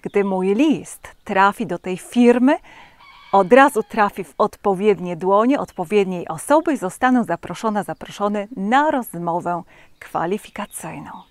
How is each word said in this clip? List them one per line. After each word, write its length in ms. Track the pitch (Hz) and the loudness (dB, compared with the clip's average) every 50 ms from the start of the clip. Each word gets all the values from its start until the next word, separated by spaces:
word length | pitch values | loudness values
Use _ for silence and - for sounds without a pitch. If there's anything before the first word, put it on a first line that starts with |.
Gdy 220 | - 185 - 202 196 | -12 -2 -2 -2 0
mój 320 | 202 190 185 185 190 202 | 0 -2 -2 0 0 2
list 600 | 220 294 320 254 151 - - - - - - - _ _ | 2 2 2 2 0 -4 -14 -20 -20 -20 -20 -20 _ _
trafi 420 | - 208 190 196 202 202 - 233 | -4 0 2 2 2 2 -2 -6
do 140 | 165 180 170 | -6 -6 -8
tej 180 | - 185 185 | -6 -8 -8
firmy, 600 | 175 - - - 240 240 240 240 247 247 262 311 - _ - - - - - _ _ - - - - - - | -8 -10 -4 2 4 6 6 6 6 4 2 2 0 _ -18 -20 -20 -20 -20 _ _ -20 -20 -20 -20 -10 0
od 220 | - 196 196 175 240 | 2 2 4 6 8
razu 300 | 262 269 285 - - 214 | 8 8 6 4 -2 -6
trafi 400 | _ - 233 208 202 - - 180 | _ 0 0 0 0 0 -8 -14
w 100 | - _ | -14 _
odpowiednie 760 | _ 220 208 - - - 208 196 175 202 214 202 165 180 175 175 | _ -2 -2 -2 -4 -2 -2 0 2 2 0 0 0 -2 -8 -8
dłonie 440 | 160 160 185 196 208 220 254 285 - | -4 0 2 2 2 4 2 0 -2
odpowiedniej 680 | 185 - - - 180 156 208 208 196 185 185 175 - | -2 -8 -8 -10 -6 0 0 0 0 0 -4 -8 -8
osoby 460 | - 160 151 - - 285 320 320 349 294 | -10 -10 -12 -2 2 2 2 2 0 -4
i 40 | |
zostanę 460 | - - - - - 262 254 254 247 214 | -2 -4 -8 -4 -2 0 2 2 2 0
zaproszona, 600 | - 165 - - - 180 - - 220 208 208 180 | -2 -4 -6 -6 -12 -12 -6 -4 -4 -4 -4 -6
zaproszony 640 | - 156 _ - 180 - - 202 208 208 214 202 214 254 | -6 -10 _ -14 -18 -8 -4 -4 -4 -2 -4 -6 -8 -10
na 340 | 190 190 208 240 277 294 311 | -8 -4 0 2 2 2 2
rozmowę 720 | 311 262 226 - - 180 170 170 165 175 160 170 175 170 170 _ - - - _ _ _ | 0 -2 -4 -6 -10 -6 -4 -4 -4 -4 -4 -4 -6 -6 -8 _ -20 -20 -20 _ _ _
kwalifikacyjną. 1120 | - - - 160 160 170 196 214 - - _ - 208 - - - - 160 160 139 165 - - - - _ | -20 -8 -6 -6 -4 -2 -4 -6 -6 -12 _ -12 -12 -12 -12 -14 -14 -14 -14 -14 -16 -16 -18 -20 -20 _